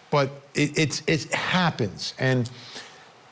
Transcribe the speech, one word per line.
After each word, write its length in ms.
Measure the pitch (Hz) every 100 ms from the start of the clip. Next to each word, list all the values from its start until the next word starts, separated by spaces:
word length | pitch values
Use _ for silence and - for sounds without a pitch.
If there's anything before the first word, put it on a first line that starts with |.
| -
but 220 | 147 139 139 - -
it, 220 | 147 -
it's, 260 | 151 - -
it 240 | 160 -
happens. 800 | - - 180 175 - 104 80 - -
And 300 | 131 127 113 - - - - - - - -